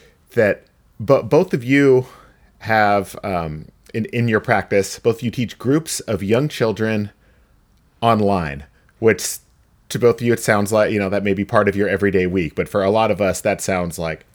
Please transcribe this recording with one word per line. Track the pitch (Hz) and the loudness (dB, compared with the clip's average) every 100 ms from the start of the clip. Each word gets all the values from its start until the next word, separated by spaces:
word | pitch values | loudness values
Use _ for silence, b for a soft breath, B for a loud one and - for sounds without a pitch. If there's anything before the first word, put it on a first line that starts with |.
| b b _ | b b _
that | - 104 - _ _ _ _ | 0 0 0 _ _ _ _
bo-, | 101 139 | 0 2
both | 101 147 180 | 4 2 2
of | 143 | -4
you | 120 139 139 127 127 b b b b _ | 0 2 4 4 0 b b b b _
have, | 107 110 104 101 95 - | -2 2 4 2 -2 -10
um, | 101 90 80 78 80 _ _ | -6 -4 -4 -8 -14 _ _
in, | 117 107 | -8 -4
in | 120 117 | -2 2
your | 110 | 0
practice, | - 107 - 101 98 - | 2 -2 2 0 0 -2
both | 117 110 | -2 -2
of | |
you | 120 | -4
teach | - 113 - | -4 -6 -4
groups | 120 151 160 - | -2 0 -2 -8
of | - 101 | -4 -4
young | 98 113 147 | 0 0 0
children | - 113 107 110 110 104 - _ _ _ _ _ _ _ _ | -2 -2 -2 -2 -2 -4 -12 _ _ _ _ _ _ _ _
online, | 117 113 101 95 78 71 73 _ _ _ | 2 2 2 0 -2 -8 -16 _ _ _
which | 113 92 - - _ _ _ _ _ | 2 2 -2 -10 _ _ _ _ _
to | - | 0
both | 117 113 | 2 2
of | |
you, | 120 | 0
it | 117 | 0
sounds | - 107 104 | 2 0 2
like, | 110 101 | 2 2
you | 104 | 0
know, | 98 | -2
that | 98 | -2
may | 101 | -2
be | 95 | -2
part | 98 113 104 | 0 2 2
of | 98 | 0
your | 101 | 0
everyday | 98 101 92 90 | 2 2 2 0
week. | 92 80 | -2 -4
But | - 87 | -4 -4
for | 104 | -2
a | 98 | 0
lot | 107 110 | 2 0
of | 95 | 0
us, | 98 90 | -2 0
that | 107 95 | -2 -2
sounds | - 92 87 82 | -2 -4 -4 -6
like, | 82 78 _ | -8 -8 _